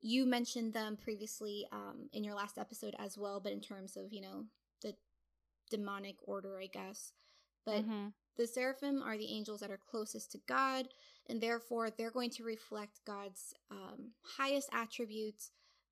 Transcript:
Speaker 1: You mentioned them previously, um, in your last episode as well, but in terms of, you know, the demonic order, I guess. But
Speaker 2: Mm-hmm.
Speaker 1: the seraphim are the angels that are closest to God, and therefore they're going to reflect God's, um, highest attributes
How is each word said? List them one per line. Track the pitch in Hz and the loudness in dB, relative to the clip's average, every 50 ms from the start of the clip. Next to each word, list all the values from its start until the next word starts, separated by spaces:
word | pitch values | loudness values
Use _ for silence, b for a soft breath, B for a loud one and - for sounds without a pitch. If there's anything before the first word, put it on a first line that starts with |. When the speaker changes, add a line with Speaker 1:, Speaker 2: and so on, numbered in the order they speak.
Speaker 1:
You | - 220 240 262 262 | 0 6 8 8 8
mentioned | 254 247 240 240 - - 240 226 220 220 | 8 8 6 4 2 2 0 0 2 2
them | 226 214 214 214 | 0 0 0 -2
previously, | 208 - 233 214 196 214 214 - - 220 208 202 208 202 - | -4 -2 -2 -2 -2 -2 -6 -6 -4 -4 -4 -2 -2 -4 -4
um, | 208 208 202 202 - - - - - | -4 -6 -6 -6 -6 -8 -8 -6 -4
in | 214 208 | -2 -2
your | 208 208 | -2 0
last | 202 202 202 - 208 | -2 -2 -2 -2 -6
episode | 208 - 220 - 220 208 202 - | -6 -6 -6 -6 -6 -4 -4 -4
as | 208 196 - 208 | -4 -6 -4 -4
well, | 208 202 196 202 | -4 -2 -2 -2
but | 196 202 202 | -2 -2 -2
in | 202 | -2
terms | 208 - 208 190 190 196 - | -4 -6 -8 -8 -8 -8 -8
of, | 196 190 202 214 | -8 -8 -8 -8
you | 196 190 | -8 -8
know, | 190 190 196 220 214 _ _ _ _ _ - - | -8 -8 -8 -8 -10 _ _ _ _ _ -8 -6
the | 220 202 - _ _ _ _ _ _ _ _ _ _ _ _ _ - | -6 -6 -8 _ _ _ _ _ _ _ _ _ _ _ _ _ -2
demonic | 226 208 202 202 202 196 196 196 196 - - | -2 0 0 0 0 -2 -2 -4 -8 -8 -6
order, | 202 196 196 190 196 196 190 | -4 -4 -2 -2 -4 -6 -6
I | 190 | -8
guess. | 190 190 196 190 190 214 - - - - b b b b b b b b _ - | -6 -6 -6 -6 -6 -8 -8 -10 -12 -14 b b b b b b b b _ -2
But | 226 214 208 214 | 2 4 4 4
Speaker 2:
Mm-hmm. | 226 220 208 202 208 202 _ _ _ _ - | 2 0 0 -2 -4 -6 _ _ _ _ 0
Speaker 1:
the | 233 | 2
seraphim | 233 - 254 254 262 262 262 285 285 277 269 - | 2 2 2 2 2 2 2 2 2 4 4 2
are | 220 220 214 | 2 -2 -2
the | 214 220 214 | -2 -2 -2
angels | 214 208 214 214 208 | -2 -2 -2 -4 -4
that | 208 202 | -4 -4
are | 196 196 - - | -6 -6 -8 -4
closest | - 220 214 214 - 220 - - - | -2 -2 -2 -2 -4 -6 -6 -8 -10
to | - - | -8 -2
God, | - 254 262 269 269 262 262 262 262 B B B B B B B B | 2 4 6 6 6 6 4 2 0 B B B B B B B B
and | 233 220 226 | 0 2 4
therefore | 226 233 233 226 - 240 226 226 220 | 4 4 2 2 0 2 2 2 2
they're | 220 - 226 226 | 2 0 -2 0
going | 220 254 240 240 | 2 2 0 0
to | 233 - 226 | 0 -2 -2
reflect | 226 220 220 - - 214 208 208 208 - - - | -2 -4 -4 -4 -6 -6 -6 -6 -6 -10 -12 -8
God's, | 220 202 202 202 196 190 - - - - - _ - | -6 -4 -4 -4 -4 -6 -8 -12 -12 -12 -14 _ -12
um, | 202 196 190 196 - - 214 233 - _ - - - - | -12 -10 -10 -10 -10 -10 -12 -12 -14 _ -14 -8 -2 2
highest | 269 277 285 277 269 - - | 4 6 6 4 4 2 0
attributes | 233 226 220 - - 233 208 214 220 214 214 214 - - - b b b b b b b b | 0 0 0 -2 -2 -2 -2 -2 -2 -2 -2 -2 -6 -10 -12 b b b b b b b b